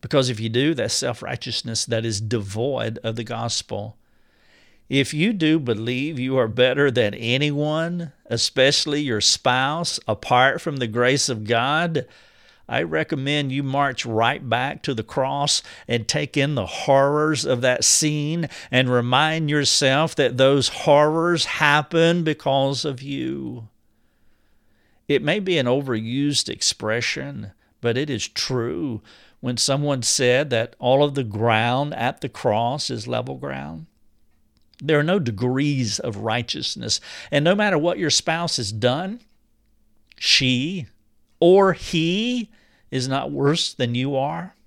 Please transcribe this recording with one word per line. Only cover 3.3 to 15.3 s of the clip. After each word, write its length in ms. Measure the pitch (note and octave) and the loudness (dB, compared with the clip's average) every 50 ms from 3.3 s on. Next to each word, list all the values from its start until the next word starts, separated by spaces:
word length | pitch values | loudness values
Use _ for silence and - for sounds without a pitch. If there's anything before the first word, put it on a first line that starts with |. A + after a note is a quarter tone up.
| A#2 A2+ A#2 A#2 - - - _ G#2+ G2+ G#2 A2 A2 _ _ _ _ _ _ _ _ _ _ _ _ _ _ _ _ _ _ _ | -6 -6 -4 -4 -4 -4 -6 _ -8 -8 -8 -8 -12 _ _ _ _ _ _ _ _ _ _ _ _ _ _ _ _ _ _ _
If 240 | B2 C#3 C3+ - - | 0 0 0 0 0
you 180 | D3+ E3 G#3+ A#3+ | 0 0 0 2
do 260 | F#3+ D#3+ D#3 D#3 E3 | 2 2 2 2 2
believe 600 | C#3+ A#2+ A2+ G2+ A2 A#2+ B2+ B2+ C#3 D#3 E3 B2+ | 2 0 -2 -2 -2 -4 -4 -4 -4 -4 -4 -4
you 180 | B2+ C3 C3+ | -4 0 2
are 100 | C3 A#2+ | 2 2
better 440 | A2 A2 A#2+ B2 B2+ B2+ C#3 C#3+ C#3+ | 0 2 2 2 2 4 4 2 2
than 240 | A#2+ B2 A#2 G#2 G2+ | 4 2 2 0 0
anyone, 1000 | A#2 A#2 A2+ A#2+ C3+ D3 D3 C#3+ C#3+ D3 D3+ D3+ D#3 E3 E3+ F3 F3 E3+ D3+ - _ _ | -4 -2 0 0 2 2 0 0 0 -2 -2 -2 -2 -2 -4 -4 -6 -6 -8 -12 _ _
especially 760 | - A#2 A2+ - - - C#3+ C3 C3+ C#3 - - D3+ D3 D3 | -6 -2 -2 -2 -2 2 4 4 4 4 2 0 0 -2 -2
your 220 | D3+ C3+ A#2 G#2 - | 0 0 0 2 2
spouse, 760 | - - - _ C3 B2 B2+ C3 C#3 D3 E3 F3 - - - - | 2 0 2 _ 2 2 2 2 0 -2 -2 -4 -4 -6 -6 -4
apart 540 | - G#2+ - - - B2+ B2 B2+ C3+ C3 E3+ | -4 -6 -4 0 2 4 6 6 6 4 2
from 160 | - E3+ D3 | -4 -6 -4
the 100 | C3+ B2+ | -4 -4
grace 440 | A2+ G#2+ A#2+ A#2+ B2 C3+ C#3+ - - | -2 0 2 2 4 4 2 0 -2
of 140 | C3 G#2+ G#2+ | -2 -4 -2
God, 640 | G#2 A#2 A2+ A#2+ C3+ D3 D#3 E3+ F3 D#3+ D3 - - - - - _ _ _ _ - _ _ _ - | 0 0 2 2 2 0 0 0 0 -2 -4 -4 -6 -14 -20 -20 _ _ _ _ -20 _ _ _ -4
I 140 | A#2+ B2 E3 | -4 -2 -2
recommend 680 | E3 D#3 D#3 D#3 - E3+ C#3 C3 C#3 D3 D3 C#3+ C3+ | -2 -2 -4 -2 -2 -4 -4 -2 -2 -2 -2 -2 -2
you 120 | C3 C#3 C#3+ | -2 -4 -4
march 420 | C3+ C3 C#3 C#3+ C#3 B2+ - - | -2 0 0 0 0 -2 -6 -6
right 420 | A#2+ A2+ A2 A2+ A#2 C#3 D3+ C#3 | -2 0 2 2 2 0 -2 -2
back 360 | B2+ A2+ A#2+ B2+ C#3 - - - | -2 -2 -2 0 -4 -6 -8 -6
to 100 | - C3+ | -6 -4
the 100 | A2 A2 | -4 -6
cross 600 | - - - C3 C3+ | -6 -2 -2 -2 -2